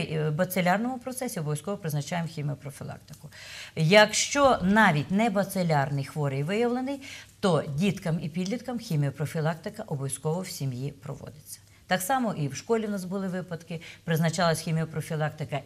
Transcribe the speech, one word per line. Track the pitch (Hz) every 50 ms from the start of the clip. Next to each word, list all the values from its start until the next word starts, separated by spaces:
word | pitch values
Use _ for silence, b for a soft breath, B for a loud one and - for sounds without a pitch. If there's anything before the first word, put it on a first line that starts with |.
| 165 -
е, | 156 156 151 156
бацилярному | 151 156 185 185 - 196 170 175 185 202 233 247 247 240
процесі | - 262 247 - 254 240 - 175
обов'язково | 151 151 151 151 - 202 202
призначаємо | - - 156 143 147 139 - 180 170 170 160
хіміопрофілактику. | - 156 147 147 139 - - 139 - - 135 - - - - - 151 - - - B B B B B B B B B
Якщо | 160 160 156 202 214 214 208 - - - - - 285 285 262 - -
навіть | 175 185 202 220 214 185 151 147 139 147
не | 180 208 226 233
бацилярний | 190 202 185 196 - 196 175 165 156 143 139 143 143 139 135
хворий | - - 156 143 139 135 139
виявлений, | 143 165 202 220 240 240 247 254 262 269 285 277 B B B B B B B -
то | - 190 160 139 - 156 135
діткам | 147 196 202 - - - 170 156 170
і | - 143
підліткам | - 180 185 190 247 240 - 262 240 233
хіміопрофілактика | - - 165 147 143 139 135 - 156 143 - 165 147 160 170 160 - 208 - - -
обов'язково | - 156 135 139 135 - - - 156 160 185
в | 185 180
сім'ї | - - 139 131 123 120 135 143
проводиться. | 139 - - - 139 - - - - 151 - - - - - b b b b
Так | b 185 180
само | 185 - 269 262 240 208 -
і | 156 147 135
в | -
школі | - - - 226 226 214
в | 208
нас | 202 196 180
були | 175 190 202 190 185
випадки, | 175 185 170 - 170 160 - - 170 160 B B B B B
призначалась | 170 165 156 170 160 160 190 175 165 160 160
хіміопрофілактика | - 170 160 160 160 160 - 160 147 - 165 151 156 147 - - 143 - 147 135 -